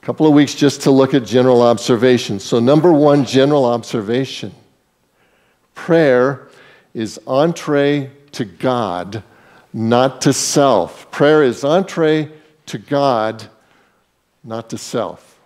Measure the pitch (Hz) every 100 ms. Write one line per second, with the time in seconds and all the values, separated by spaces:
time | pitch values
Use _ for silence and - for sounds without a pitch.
0 | - 120 156 147 143 - 143 - - 135
1 | 135 147 107 123 127 120 120 117 - 120
2 | 127 123 - 101 - 123 117 151 170 151
3 | 147 143 117 127 139 147 127 120 110 123
4 | 101 120 131 - 104 - _ _ _ _
5 | _ _ _ _ _ _ _ - - 165
6 | 151 123 131 135 - _ _ _ _ 120
7 | 110 - - 131 160 165 - 143 143 143
8 | 135 - _ - 110 87 131 123 107 87
9 | 90 107 - _ _ _ _ - 113 120
10 | 135 135 143 135 - 156 139 107 82 -
11 | - - 143 151 139 113 139 170 190 -
12 | 156 156 151 - _ _ - 113 101 143
13 | 139 117 110 113 110 _ _ _ _ _
14 | _ _ _ _ - 113 - 110 - 165
15 | 95 80 _ _